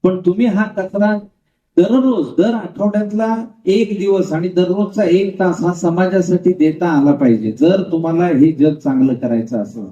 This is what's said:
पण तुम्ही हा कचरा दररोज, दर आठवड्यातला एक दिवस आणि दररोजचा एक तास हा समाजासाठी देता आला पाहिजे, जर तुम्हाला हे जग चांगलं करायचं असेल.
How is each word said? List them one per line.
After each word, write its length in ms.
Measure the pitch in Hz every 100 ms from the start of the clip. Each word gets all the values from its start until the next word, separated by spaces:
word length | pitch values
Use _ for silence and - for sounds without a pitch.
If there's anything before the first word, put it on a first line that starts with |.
पण 160 | 185 185 175
तुम्ही 200 | 196 240
हा 180 | 196
कचरा 560 | 214 - 185 202 208 208 - _ _ _ _ -
दररोज, 500 | 190 254 262 220 127 -
दर 160 | 214
आठवड्यातला 920 | 226 175 180 202 208 208 208 220 226 - - 185
एक 320 | 202 220 196
दिवस 340 | 196 196 165
आणि 140 | 156 180
दररोजचा 560 | 175 180 190 196 220
एक 360 | 180 180 196 190
तास 240 | 180 165
हा 100 | 170
समाजासाठी 800 | 175 175 170 185 190 180 175 185
देता 360 | 175 156 151 175
आला 220 | 147 143
पाहिजे, 400 | 143 131 110 110
जर 300 | 107 160 196 180
तुम्हाला 340 | 165 160 165 180
हे 260 | 135 156
जग 240 | 127 151 147
चांगलं 380 | 143 131 131
करायचं 440 | 120 123 113 113 117
असेल. 280 | 101 117 95